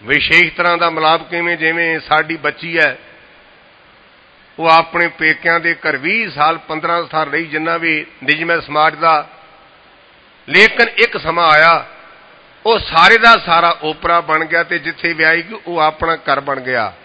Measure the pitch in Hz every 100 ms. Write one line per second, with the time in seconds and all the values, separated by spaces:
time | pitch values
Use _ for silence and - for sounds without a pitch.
0 | 107 143 139 165 170 156 175 170 170 160
1 | 156 165 165 170 170 170 160 165 165 160
2 | - 151 156 165 147 143 170 165 151 127
3 | - - - _ _ _ _ _ _ _
4 | _ _ _ _ _ - 165 160 165 175
5 | 170 - 160 156 170 170 165 165 160 139
6 | 147 214 214 139 151 165 - 156 165 170
7 | 160 160 151 147 165 156 156 165 165 156
8 | 151 - 135 151 165 170 147 151 156 151
9 | 165 156 160 - - _ _ _ _ _
10 | _ _ _ _ - 160 214 - 226 -
11 | 233 190 151 170 170 151 165 165 - -
12 | - - - - _ _ 214 220 - 160
13 | 180 226 226 220 - 170 170 170 156 156
14 | 170 170 156 156 160 170 170 175 147 160
15 | 170 160 160 165 170 220 175 170 156 156
16 | 165 160 - 139 139 135 127 123 104 92